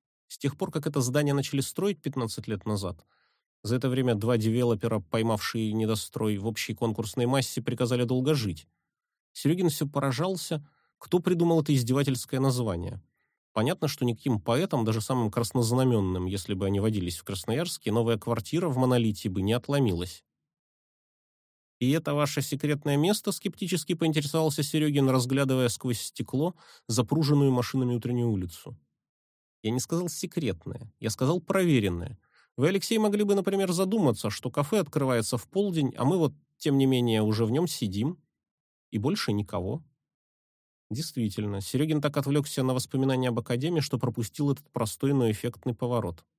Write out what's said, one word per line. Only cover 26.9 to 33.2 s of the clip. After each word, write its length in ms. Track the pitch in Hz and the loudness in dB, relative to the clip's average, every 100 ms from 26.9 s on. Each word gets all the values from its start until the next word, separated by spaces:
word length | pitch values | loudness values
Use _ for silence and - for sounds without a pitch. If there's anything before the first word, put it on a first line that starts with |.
| 110 - 151 143 147 139 | 0 2 2 4 4 4
машинами 460 | 127 120 135 123 120 | 4 0 0 0 -2
утреннюю 340 | 123 123 120 | -2 -2 0
улицу. 480 | 101 90 - - - _ _ _ _ _ _ _ _ | 0 -4 -8 -18 -20 _ _ _ _ _ _ _ _
«Я 80 | 110 | -4
не 80 | 123 | -2
сказал 280 | - 165 175 | -2 -4 -4
секретное, 840 | - 156 - 139 87 - - - - | -6 -8 -4 -4 -4 -8 -12 -14 -8
я 100 | 107 | -6
сказал 300 | - 131 175 | -2 0 0
проверенное. 760 | - 190 180 135 101 87 87 - _ _ _ - | 0 2 4 4 2 -2 -6 -12 _ _ _ 0
Вы, 120 | 143 | 0
Алексей, 280 | 196 - 226 | 2 0 2
могли 260 | 214 208 | 2 2